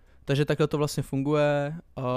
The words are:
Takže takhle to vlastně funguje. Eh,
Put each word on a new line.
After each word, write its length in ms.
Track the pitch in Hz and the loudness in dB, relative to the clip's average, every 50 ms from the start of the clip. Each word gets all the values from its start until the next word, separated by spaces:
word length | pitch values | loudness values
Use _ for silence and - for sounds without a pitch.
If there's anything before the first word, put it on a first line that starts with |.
| - _ - - - | -20 _ -20 -10 -4
Takže 200 | - 139 135 151 | 0 0 2 2
takhle 220 | - 151 - 156 147 | 2 2 0 0 0
to 100 | - 147 | 0 0
vlastně 260 | 147 143 - - 135 | -2 -2 -2 -4 -4
funguje. 680 | - - 135 139 147 151 151 147 147 147 143 143 143 156 170 - - - - | -4 -2 -2 0 2 2 2 2 2 2 0 -2 -4 -6 -10 -12 -14 -10 -6
Eh, 40 | 131 127 127 | -4 -2 -2